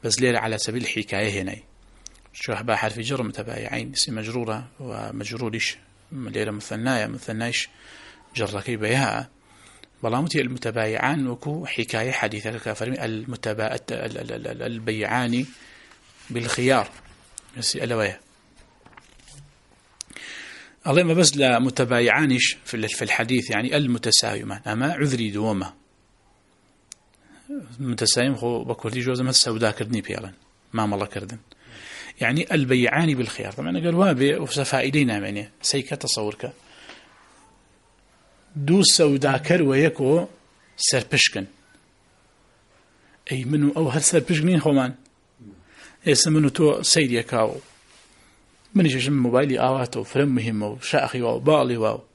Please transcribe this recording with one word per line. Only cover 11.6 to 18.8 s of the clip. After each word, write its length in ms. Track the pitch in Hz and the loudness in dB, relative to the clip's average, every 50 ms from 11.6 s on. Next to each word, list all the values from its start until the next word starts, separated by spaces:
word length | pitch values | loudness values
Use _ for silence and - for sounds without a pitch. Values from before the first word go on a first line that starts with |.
| 175 | -6
حكاية 440 | 139 - - 113 - - 110 110 127 | -8 -4 -4 -4 -2 -2 -2 -2 -2
حديثة 400 | 131 - - 107 104 104 104 110 | -2 -2 -2 -2 -4 -4 -6 -6
كفرمي 460 | 117 113 - 117 107 - 113 117 131 | -8 -6 -6 -8 -6 -4 -4 -4 -4
المتبا-، 760 | 135 - 110 110 110 110 123 123 113 - 110 107 110 110 110 - | -4 -4 -6 -6 -6 -8 -8 -10 -8 -6 -6 -4 -2 -4 -4 -4
الت-، 200 | - - - 120 | -6 -8 -8 -8
ال-، 260 | 120 - - - 117 | -6 -6 -8 -8 -8
ال-، 140 | 117 - 117 | -10 -8 -10
ال-، 140 | 117 - | -8 -8
ال-، 160 | - 117 117 120 | -10 -8 -8 -8
البيعان 840 | 117 117 113 113 113 110 107 104 101 110 123 127 117 117 123 131 - - - - - - - - - - _ _ _ - - - - | -8 -8 -6 -4 -4 -2 -2 -2 0 0 0 0 2 0 0 -2 -4 -8 -20 -20 -20 -20 -20 -20 -20 -20 _ _ _ -20 -20 -16 -8
بالخيار. 580 | 120 120 117 117 - - 123 131 135 123 104 - - - - - - - _ - - - _ - - 123 | -6 -6 -4 -4 -2 0 2 4 4 4 2 -2 -8 -20 -20 -20 -20 -20 _ -20 -20 -20 _ -16 -12 -6
بس 180 | 117 - - | -4 -4 -4
ألوية. 440 | - - 117 120 113 107 95 92 - _ _ _ _ _ _ _ _ - _ _ _ | -4 -4 -2 0 0 0 -2 -2 -6 _ _ _ _ _ _ _ _ -20 _ _ _